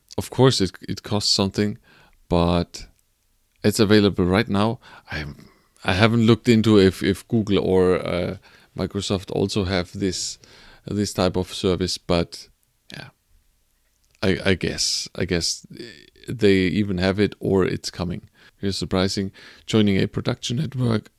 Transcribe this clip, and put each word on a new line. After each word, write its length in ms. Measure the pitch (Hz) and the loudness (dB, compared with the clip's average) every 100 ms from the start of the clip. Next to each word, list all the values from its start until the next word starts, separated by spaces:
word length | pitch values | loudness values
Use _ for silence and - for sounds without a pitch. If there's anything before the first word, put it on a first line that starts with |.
| _ - | _ -10
of 140 | 98 | -6
course, 300 | - 131 120 | 2 2 2
it, 100 | 95 - | -2 -4
it 220 | - 110 | -12 -12
costs 280 | - 104 - | -6 -4 -2
something, 460 | - 98 - 104 110 _ _ _ _ - | 0 0 -2 -2 -4 _ _ _ _ -2
but 580 | 87 87 87 85 - - _ _ _ _ _ _ _ | 0 2 2 -2 -8 -18 _ _ _ _ _ _ _
it's 160 | 104 104 | 0 2
available 460 | 104 107 101 87 90 | 6 6 6 2 2
right 240 | 95 113 | 2 0
now. 300 | 98 107 120 - - - | 0 -2 -4 -12 -20 -12
I, 140 | 76 73 69 - _ _ _ | -10 -10 -14 -20 _ _ _
I 100 | - | -4
haven't 320 | 95 110 117 113 | 2 2 4 4
looked 240 | 117 - | 4 4
into 300 | 113 110 107 | 4 6 6
if, 240 | 95 90 | 6 4
if 240 | 73 95 - | 0 -2 -2
Google 320 | 117 104 95 | -2 0 0
or, 400 | 82 92 90 87 | 2 2 4 2
uh, 380 | 85 87 90 101 - - _ - | -2 -4 -4 -8 -14 -20 _ -8
Microsoft 560 | 95 101 95 98 - | -6 -6 -4 -4 -4
also 340 | - 101 110 92 | -2 -2 -2 -2
have 260 | 95 90 | -2 -4
this, 480 | 101 98 87 - - - - - - - | -4 -4 -4 -8 -12 -18 -20 -20 -18 -8
this 260 | 101 101 | -4 -4
type 240 | - 92 92 | 0 0 0
of 160 | 90 | -4
service, 460 | - 101 85 90 - | -2 0 0 -2 -4
but 500 | - 87 85 - - _ _ _ - | -2 -2 -2 -8 -20 _ _ _ -20
yeah, 160 | - - _ _ _ _ _ _ _ _ _ _ _ | -20 -20 _ _ _ _ _ _ _ _ _ _ _
I, 160 | 101 92 - | -2 0 0
I 80 | |
guess, 560 | 92 - 78 - - - - | 0 -2 -4 -4 -4 -8 -8
I 100 | 90 | -4
guess 400 | 90 80 - - - 120 80 53 _ - | -2 -4 -8 -12 -18 -18 -20 -20 _ -12
they 240 | 120 104 | 2 4
even 460 | 95 92 90 101 90 | 4 4 0 -2 0
have 200 | 95 98 | 0 2
it 160 | 101 - | 0 -2
or 260 | 110 98 90 | 0 2 2
it's 240 | 90 - | -2 -8
coming. 400 | - 87 87 - _ _ _ | -8 -6 -8 -12 _ _ _
Here's 200 | 98 95 | -6 -6
surprising. 540 | 90 95 95 104 98 - - - - | -4 0 0 -2 -6 -8 -20 -18 -2
Joining 340 | 110 104 98 | 2 2 2
a 80 | 107 | 0
production 500 | - - 120 - 120 | -4 -6 -6 -6 -6
network. 540 | 151 127 123 113 - | -6 -4 -2 -2 -4